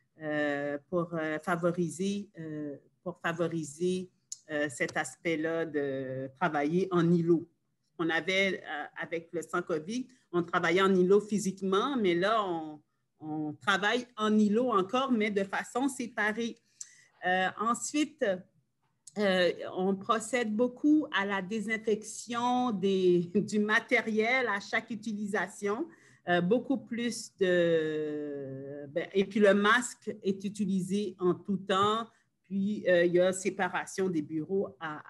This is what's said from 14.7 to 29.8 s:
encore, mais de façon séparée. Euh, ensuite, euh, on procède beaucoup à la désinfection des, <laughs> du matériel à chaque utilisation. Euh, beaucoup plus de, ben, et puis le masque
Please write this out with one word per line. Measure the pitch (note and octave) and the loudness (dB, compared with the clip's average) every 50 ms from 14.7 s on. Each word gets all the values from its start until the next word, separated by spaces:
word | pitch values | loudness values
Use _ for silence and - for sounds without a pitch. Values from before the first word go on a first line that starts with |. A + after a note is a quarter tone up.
encore, | G#3+ F#3+ F#3 - B3+ B3+ C4+ C4 | 2 2 2 2 0 0 2 2
mais | B3 G#3+ G#3 A3 | 2 2 2 0
de | G3 G3+ G3 | 0 -2 -2
façon | F#3+ G#3 F3 G3 - - A#3+ C#4 | -2 -4 -6 -6 -4 -2 -2 0
séparée. | C4+ - - A#3+ G#3+ - A3 G#3 G#3+ G#3 A#3 A#3 A3+ - _ _ _ _ - - - - _ _ _ _ - - | -2 -2 -4 -8 -6 -4 -2 -2 -2 -2 -2 -4 -6 -6 _ _ _ _ -20 -20 -20 -20 _ _ _ _ -6 -2
Euh, | F3+ F#3 F#3 F#3 F#3 - - | 0 2 2 2 0 -2 -2
ensuite, | G#3 A#3 A#3 - - - - D4 D#4 - - - B3+ G3+ F#3 F3+ - _ _ _ _ _ _ _ _ _ _ _ - - - | 0 0 0 -2 -2 -4 -2 -2 -2 -2 -2 -2 0 0 -2 -2 -6 _ _ _ _ _ _ _ _ _ _ _ -20 -10 -4
euh, | G3+ G#3 F#3+ F#3 F#3 F3+ E3+ - - - - - | 0 2 2 4 4 4 2 2 -2 -6 -8 -4
on | F3 F#3 G3 G3 | -2 0 0 0
procède | F#3+ - - A3 A3+ A3 - B3+ B3 A#3+ G#3+ G#3 | 0 0 -2 -2 -2 -2 -2 -2 -2 0 0 0
beaucoup | G#3+ B3 B3 B3 - - D4 D4+ D#4 C#4+ - - | 0 0 0 0 0 4 4 4 4 2 0 -2
à | G3 G3 | -2 -2
la | G3+ G3+ F#3+ | 0 -2 -4
désinfection | F#3 F3 A3+ A3 G3 A3 A3 G#3+ A3 A3+ G#3 G#3+ - - - - - A3+ A#3+ A#3 A#3+ B3 B3 B3 B3 B3 | -4 -4 -4 -4 -2 -2 -4 -2 0 0 0 0 -2 -10 -14 -12 -10 -6 -4 -2 0 0 2 2 0 0
des, | G#3+ F3+ F#3+ G3 F#3+ F#3+ F#3 F3+ F3 F3 E3+ - | 0 0 0 2 2 4 4 6 6 4 4 2
<laughs> | - | 0
du | G#3 E3+ - G#3+ G#3 | 0 0 2 0 0
matériel | G#3 G#3+ G#3+ A#3 A3+ - B3+ A3+ A3 A3+ G#3+ G#3+ G#3+ A#3 B3+ C4 B3 | 2 2 2 0 2 2 2 2 2 2 0 0 2 2 2 2 2
à | A3 G3 G3+ | 0 -2 -4
chaque | - - A#3+ A3+ A3+ - | -4 -4 -4 -4 -4 -4
utilisation. | A#3 - - A#3 G3+ G#3 G#3+ G3 G#3+ G3 F3+ F#3+ - - G3+ G3+ G#3 B3+ E4+ - - - - - - _ - | -10 -8 -6 -6 -6 -6 -4 -2 -2 -2 -2 -4 -6 -4 -4 -2 -2 -2 -4 -8 -10 -20 -20 -20 -20 _ 0
Euh, | F3 F3 F3 | 2 2 4
beaucoup | F3 F3 A#3 B3+ B3 - C4+ | 4 4 2 2 2 0 -2
plus | G#3+ - - A#3 A3+ A#3+ A#3+ A3+ - - - _ | -2 -2 -6 -6 -4 -4 -4 -4 -6 -12 -8 _
de, | - F#3+ F3+ F3+ F3 E3+ E3+ E3 D#3+ D#3 D#3 D#3 D#3 D3+ D3+ D3+ D3+ D3 D3 C#3+ C#3+ C#3 C3 C3+ C3+ C#3 C#3 C#3+ C#3+ D3 C#3+ | 0 2 4 4 4 4 4 4 2 2 0 -2 -2 -4 -4 -4 -6 -6 -8 -8 -8 -8 -10 -10 -10 -10 -10 -10 -12 -10 -8
ben, | C#3+ E3+ D#3 - - | -6 -6 -6 -2 0
et | F#3+ F#3+ | 0 0
puis | F#3+ - A3 | 2 2 4
le | G#3 G3 G3 | 6 6 6
masque | G3+ G3+ G#3 A3+ B3 | 6 6 4 4 4